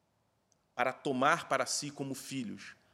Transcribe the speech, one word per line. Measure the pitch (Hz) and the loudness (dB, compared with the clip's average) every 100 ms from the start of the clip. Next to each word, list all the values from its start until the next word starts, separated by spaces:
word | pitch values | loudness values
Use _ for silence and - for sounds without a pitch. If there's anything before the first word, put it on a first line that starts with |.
| _ _ _ _ _ _ _ | _ _ _ _ _ _ _
para | - 123 | 0 0
tomar | - 147 127 143 165 - | 0 0 4 4 4 2
para | 131 120 | 0 2
si | - 147 | -2 -4
como | 143 135 | -4 -6
filhos | 127 - 139 107 98 - - _ | -6 -6 -6 -6 -8 -12 -18 _